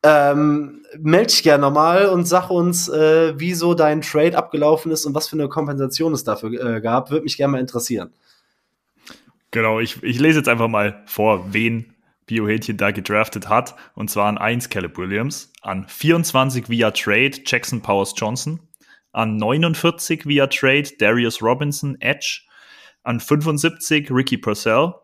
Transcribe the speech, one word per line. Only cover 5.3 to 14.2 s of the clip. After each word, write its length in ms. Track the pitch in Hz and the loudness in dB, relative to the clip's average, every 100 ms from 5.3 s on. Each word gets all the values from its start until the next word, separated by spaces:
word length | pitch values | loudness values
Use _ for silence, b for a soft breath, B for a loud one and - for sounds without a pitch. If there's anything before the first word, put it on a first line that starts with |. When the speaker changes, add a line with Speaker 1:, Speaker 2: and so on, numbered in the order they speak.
| 160 | -4
Speaker 1:
eine 140 | 143 | -2
Kompensation 640 | 160 147 139 135 131 160 | -2 -4 -4 -4 -2 -2
es 100 | 143 | -2
dafür, 520 | - 104 110 113 123 113 | -4 -4 -6 -6 -4 -4
äh, 40 | |
gab. 300 | 113 123 131 | 0 -2 0
Würde 140 | 151 | -4
mich 140 | 151 - | -4 -2
gerne 160 | 139 | -2
mal 60 | 135 | 0
interessieren. 540 | 127 120 - 110 87 _ _ _ _ _ _ _ _ _ B B B _ _ | -4 -6 -4 -6 -8 _ _ _ _ _ _ _ _ _ B B B _ _
Speaker 2:
Genau, 300 | 117 110 110 | -2 0 0
ich, 240 | 117 - | -4 -6
ich 160 | - 120 | -6 2
lese 200 | 156 156 | 4 4
jetzt 80 | 127 | 2
einfach 200 | 117 113 | 0 0
mal 340 | 110 104 104 - | 0 -2 -4 -12
vor, 460 | - 107 98 95 | 0 2 2 -2
wen 420 | 107 113 113 117 _ _ _ - | -2 -2 -2 -8 _ _ _ -6
Bio 200 | 113 104 | -4 -2
Hähnchen 300 | 107 113 107 | -2 -4 -2
da 140 | 101 | -2
gedraftet 580 | 104 95 104 110 107 - | -2 -2 0 0 -6 0
hat. 240 | 110 127 - B - | 0 0 -16 B -10
Und 160 | 107 | -6
zwar 160 | 104 | -2